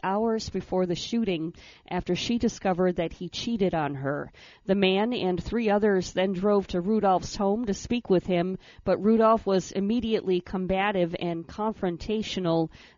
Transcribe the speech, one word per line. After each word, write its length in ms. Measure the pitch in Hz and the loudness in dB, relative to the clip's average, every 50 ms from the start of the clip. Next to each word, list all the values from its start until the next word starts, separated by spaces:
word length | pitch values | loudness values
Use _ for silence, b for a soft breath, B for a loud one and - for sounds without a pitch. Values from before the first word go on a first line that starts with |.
| - | -4
hours 460 | 185 196 208 226 226 220 220 - - | -2 0 0 0 0 0 -2 -4 -6
before 360 | - 190 - - 190 185 185 | -6 -6 -6 -2 0 0 0
the 80 | 175 175 | 0 -2
shooting 640 | 165 - - 233 233 226 196 180 151 160 170 - B B B B B B B | -4 -4 -4 -2 -2 0 0 -2 -2 -4 -6 -8 B B B B B B B
after 260 | 175 180 - - 180 | -6 -4 -2 -2 -2
she 220 | - - - 240 240 | -2 -2 -2 -2 0
discovered 600 | 247 214 - - - 196 180 170 185 180 180 - | 0 0 -2 0 -2 -2 0 2 2 0 2 0
that 160 | 165 165 - | -4 -6 -6
he 160 | - 180 170 | -8 -12 -10
cheated 440 | - - - 233 233 196 196 175 170 | -8 -8 -6 -4 0 0 0 0 0
on 220 | 160 147 143 143 | 0 -2 -2 -4
her. 360 | 135 139 135 147 143 151 143 - b b b b b b | -4 -4 -4 -4 -4 -6 -10 -14 b b b b b b
The 100 | - 190 | 0 2
man 380 | 202 196 185 190 196 214 240 247 | 4 4 4 4 4 2 0 0
and 280 | - - 185 180 170 | 0 0 0 0 0
three 300 | - - 202 233 226 208 | -2 -2 -2 0 2 2
others 400 | 202 208 214 214 196 185 175 - | 2 4 4 4 4 2 0 -2
then 220 | - 175 185 196 190 | 0 0 0 0 0
drove 340 | 175 190 208 208 202 190 - | 0 2 4 4 2 2 0
to 140 | - 180 | -4 -2
Rudolph's 560 | 170 202 220 214 196 190 185 165 170 - - - | 0 0 0 2 4 4 2 2 0 -2 -4 -2
home 280 | 202 196 202 233 247 | 0 0 0 0 -2
to 80 | 202 190 | -4 -4
speak 360 | - - - 233 247 - - | -4 -4 -4 -4 -2 0 2
with 180 | 190 170 - - | 2 2 2 2
him, 320 | 180 170 170 185 190 - b b b b b | 0 0 0 -2 -4 -8 b b b b b
but 180 | 196 180 - | 0 0 2
Rudolph 460 | 190 214 226 220 220 220 226 220 - 196 | 4 4 4 6 6 6 4 4 2 2
was 240 | 190 185 - - | 0 0 0 -2
immediately 720 | - 196 196 202 233 247 220 220 220 190 - 185 185 180 | -4 -4 -2 0 -2 -2 -2 0 -2 -2 0 0 0 0
combative 720 | - - - 190 185 175 190 190 196 214 202 185 175 170 175 - | -2 -4 -6 -4 -2 -2 0 0 0 0 2 0 0 0 -2 -4
and 300 | 170 175 170 165 165 - | -4 -4 -4 -6 -8 -10
confrontational, 1200 | - - 208 220 214 - 202 180 170 160 - - 214 220 208 - - 196 185 165 165 165 165 160 b b b b b | -8 -4 -4 -4 -4 -2 -4 -4 -4 -4 -6 -4 -4 -4 -4 -4 -4 -4 0 0 2 0 0 -2 b b b b b